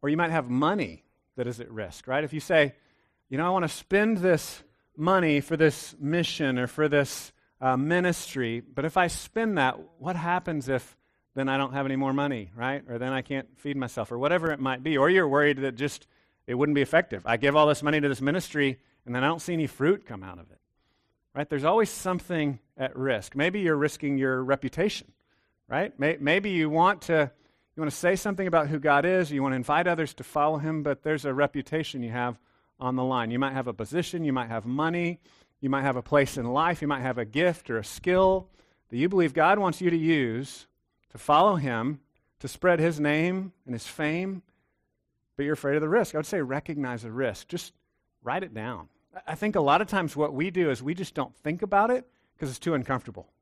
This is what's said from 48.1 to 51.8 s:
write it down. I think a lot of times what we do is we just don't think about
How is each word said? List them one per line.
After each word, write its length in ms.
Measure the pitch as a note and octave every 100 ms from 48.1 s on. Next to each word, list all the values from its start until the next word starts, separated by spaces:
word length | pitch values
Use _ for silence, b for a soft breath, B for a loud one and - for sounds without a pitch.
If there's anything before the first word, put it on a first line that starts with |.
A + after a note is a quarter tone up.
| _
write 220 | A#2+ D3+
it 100 | F#3+
down. 340 | G#2+ A2 A2+ D#2+ _ _ F3+ -
I 80 |
think 220 | D#3 G#3+ G3+
a 60 |
lot 200 | C#3+ D#3
of 60 | G#3
times 280 | G3+ E3 C#3+
what 160 | D3
we 200 | C3+ F3
do 180 | F#3 E3+
is 140 | B2+
we 100 | C3
just 220 | F3 F#3+ -
don't 200 | C3 _
think 260 | D3+ F3
about 260 | G#3 G3